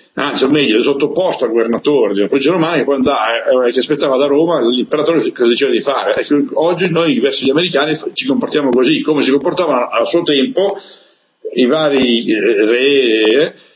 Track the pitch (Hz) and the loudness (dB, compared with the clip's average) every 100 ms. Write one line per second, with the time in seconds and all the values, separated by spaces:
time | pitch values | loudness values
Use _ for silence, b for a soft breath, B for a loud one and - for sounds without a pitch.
0 | B - 143 - 131 151 123 110 117 135 | B -8 -4 0 0 2 2 2 2 0
1 | 147 - 185 - 120 117 120 110 139 139 | -2 -2 -2 -2 -2 -2 -2 -2 0 2
2 | 104 98 101 139 139 180 160 156 117 135 | 2 0 0 0 2 0 0 0 0 0
3 | 135 123 110 117 - 127 123 127 120 151 | 0 0 -2 -2 0 2 2 0 0 0
4 | 147 131 143 143 165 151 117 127 107 151 | 0 0 2 2 2 0 0 0 -2 -2
5 | 151 160 117 - 120 117 135 113 135 123 | 0 0 -2 0 0 2 0 0 -2 -2
6 | 98 131 - 147 131 - 165 170 185 170 | -2 -2 0 0 0 0 0 0 0 0
7 | 165 120 135 - 135 147 - 139 151 151 | 0 0 0 0 0 0 0 0 -2 -4
8 | - - - 127 - 147 139 120 127 147 | -6 -6 -2 -2 -2 -2 2 2 2 2
9 | 147 147 123 139 170 - 160 127 123 113 | 0 0 2 0 0 -2 0 0 -2 -2
10 | 120 170 151 139 123 175 196 - B B | 0 0 0 0 0 0 -2 -4 B B
11 | B B B _ - - 123 156 151 135 | B B B _ -6 0 0 2 0 0
12 | 123 117 110 110 104 104 107 120 139 139 | 0 0 0 0 0 2 2 2 2 2
13 | 120 110 107 131 175 - b | 2 2 2 2 0 -4 b